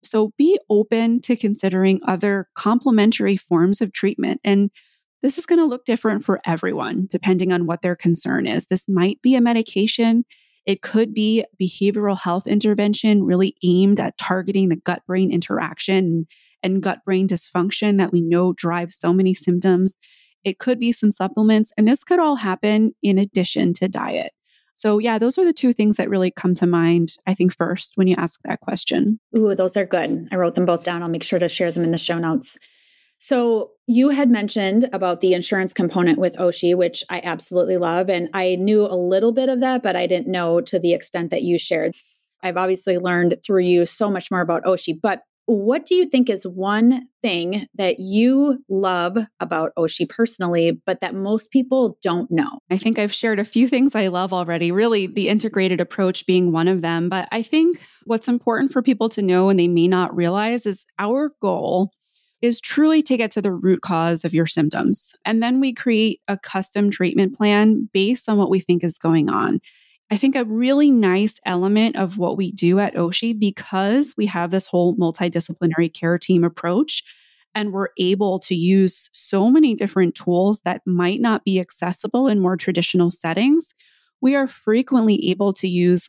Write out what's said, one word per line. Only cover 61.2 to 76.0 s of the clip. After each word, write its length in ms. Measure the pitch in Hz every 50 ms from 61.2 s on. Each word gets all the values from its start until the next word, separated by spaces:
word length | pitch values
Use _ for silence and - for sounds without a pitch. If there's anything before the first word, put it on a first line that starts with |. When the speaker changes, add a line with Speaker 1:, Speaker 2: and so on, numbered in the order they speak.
| 302 285 _ -
Speaker 1:
goal 500 | - 196 180 165 - - - 185 196 190 _ _ _ _ _ _ _ _ _ - 233
is 180 | 240 233 -
truly 400 | - - - 285 311 311 320 311 302
to 140 | - 254
get 140 | 233 226 214
to 100 | - 214
the 100 | 190 202
root 300 | 180 - - 190 180 -
cause 420 | - - 175 165 165 170 170 165 -
of 120 | 165 170
your 120 | 160 165
symptoms. 680 | 156 - 170 147 156 - - - - 208 - - - - _ -
And 160 | 202 220 226 233
then 160 | 240 254 262
we 140 | 277 262 233
create 480 | - - 247 226 214 220 220 - - -
a 100 | - 202
custom 540 | 190 - - - 190 196 - - 208 208 202
treatment 440 | 196 - 185 175 - - 196 185 269
plan 540 | - 208 208 208 208 214 214 214 208 220 -
based 380 | - 190 196 208 247 - - -
on 80 | 214
what 140 | 202 190 -
we 80 | 190 190
think 240 | - - 175 175 175
is 140 | 170 - -
going 300 | - 165 165 165 147 -
on. 300 | - 104 107 101 - - _ - _ _ _ _ _ _ _ -
I 60 | 214
think 180 | 196 269 269 269
a 100 | 262 240
really 440 | 214 220 226 247 262 277 285 302 285
nice 500 | 262 233 208 185 185 196 208 214 - - -
element 500 | - 185 175 185 196 208 214 226 226 -
of 220 | - 190 170 190
what 180 | 208 180 170 -
we 160 | 196 190 170
do 280 | - - 170 175 185 196
at 160 | 202 - -
Oshi, 420 | 175 170 170 180 - 233 233 226
because 800 | 208 214 196 190 - - - 190 190 196 202 226 277 285 277 -
we 80 | - 208
have 240 | 196 180 175 175 170
this 160 | 185 190 -
whole 300 | - - 175 175 175 -
multidisciplinary 1000 | - 175 165 165 - 180 175 - 170 - - 165 - 175 170 160 165 170 160 -
care 240 | -